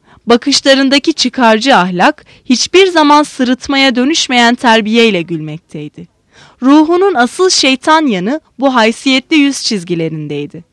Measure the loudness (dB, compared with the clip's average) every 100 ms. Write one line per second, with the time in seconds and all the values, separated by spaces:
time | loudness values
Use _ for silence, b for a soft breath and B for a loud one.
0 | b b 0 0 0 0 2 2 2 0
1 | 0 -2 -4 0 2 2 2 2 2 0
2 | 0 -2 b b -4 -2 2 2 4 2
3 | 4 2 2 -4 -4 -4 -4 0 0 0
4 | -2 -2 -2 0 2 2 2 0 2 2
5 | 2 0 -4 -8 -10 -14 _ -16 -16 -18
6 | -20 _ b b b b 2 4 4 2
7 | 0 0 -2 0 -2 0 0 0 0 0
8 | 0 -2 -4 -6 -10 -4 -2 0 0 -2
9 | -2 -2 0 0 0 -2 -6 -6 -4 -6
10 | -6 -8 -10 -10 -10 -14 -20